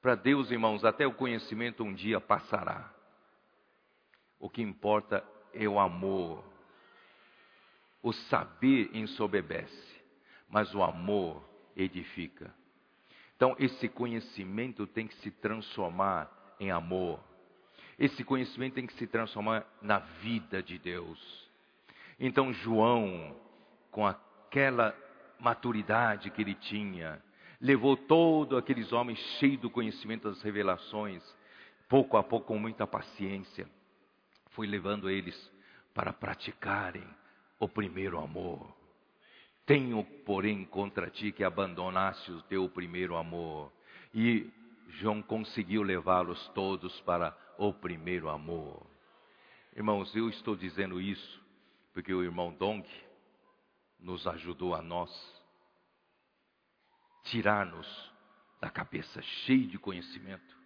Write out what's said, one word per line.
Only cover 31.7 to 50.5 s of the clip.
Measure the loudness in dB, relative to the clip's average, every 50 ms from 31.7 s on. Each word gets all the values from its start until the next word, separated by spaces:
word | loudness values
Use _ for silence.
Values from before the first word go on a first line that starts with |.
| -20 _ _ _
pouco | 6 6 6 8 6 4
a | 4
pouco, | 4 0 -2 -2
com | -2 -4 -2
muita | -2 -4 -2 -4 -4
paciência, | -2 -2 -6 -6 -6 -8 -6 -6 -4 -4 -6 -10 -12 -12 -14 -14 -14 -16 _ _ _ _ _ _ _ _ _ _ _ _ _ _ -18
foi | -8 -6 -4
levando | -2 -2 -2 0 0 -2 -2 0 -2
eles | -2 -2 -2 -6 -10 -12 -16 -20 _ -20 -20 -20 -20 -20 -20 _ _
para | -2 -2 -2 -2
praticarem | -4 -6 -6 -6 -6 -8 -12 -10 _ -4 -2 -2 -2 -2 -4 -8 -10 -12 -14 -20 -20 -20 -20 -20 _ _ _ _ _
o | -4 -4
primeiro | -2 -2 -4 -4 -4 -4 -4 -4 -4 -4
amor. | -6 -6 -8 -8 -6 -6 -8 -8 -12 -16 -20 _ _ _ _ _ _ _ _ _ _ -20 -20 -20 -20 _ _ _ _
"Tenho, | 6 6 6 6 2 -2 -2 -2 -4 -8 -18 -4
porém, | -2 0 2 2 2 0 0 -6
contra | -6 -4 -4 -4 -2 -2 -6 -6 -6
ti | -8 -6 -6 -6 -4
que | 0 0
abandonaste | 0 2 0 -2 -2 -2 -4 -6 -2 0 0 0 0 -2 -4 -12 -12
o | -12 -12 -10
teu | -4 -2 0 0
primeiro | 0 -2 -6 -8 -6 -4 -4 -4 -2 -2
amor." | -4 -4 -4 -6 -6 -6 -6 -8 -10 -10 -12 _ _ _ -20 -20 -20 -20 -8 -2
E | 2 4 4 4 4 0 -4 -14 -20 -20 -20 -20 -20 -20 -20
João | -14 -4 -2 -2 -2 -2
conseguiu | -4 -4 -4 -4 -4 -4 -4 -6 -4 0 0 0 2
levá-los | 2 0 0 2 4 4 4 4 0 -4 -8 -10 -8
todos | -4 -4 -2 -2 -2 -4 -6 -8 -10 -8
para | -2 0 0 2 0 -2 -4 -8 -20 -20 -6 -2
o | 0 0 0
primeiro | -2 -6 -8 -8 -6 -4 -4 -4 -2 -2 -4
amor. | -6 -6 -6 -6 -6 -6 -6 -10 -14 -16 -18 -20 -20 _ _ _ _ _ _ _ _ _ -20 -20 -20 -20 _ _ -10
Irmãos, | -4 2 2 2 2 2 -2 -2
eu | 0 0 0
estou | -2 -6 -4 -4